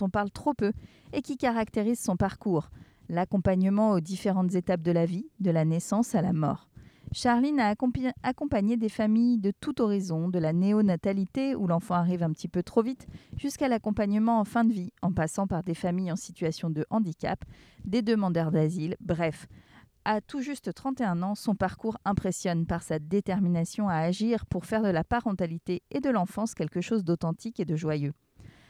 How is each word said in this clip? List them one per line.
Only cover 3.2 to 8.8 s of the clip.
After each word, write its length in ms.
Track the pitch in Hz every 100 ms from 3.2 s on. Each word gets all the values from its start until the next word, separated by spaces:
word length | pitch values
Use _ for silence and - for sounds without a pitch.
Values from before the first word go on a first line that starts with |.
| 185 202 190 185 190 202 220
aux 80 | 190
différentes 540 | 160 185 202 185 185
étapes 300 | 185 175 175
de 80 | 165
la 140 | 170 170
vie, 200 | 180 311 -
de 100 | 196
la 160 | 165 156
naissance 480 | 165 - 208 240
à 80 | 202
la 120 | 185
mort. 360 | 165 147 - - - - _ -
Charline 460 | - 247 240 277 294
a 100 | 214
accompi-, 380 | 214 254 262 254 -
accompagné 560 | 233 254 285 226 202
des 120 | 240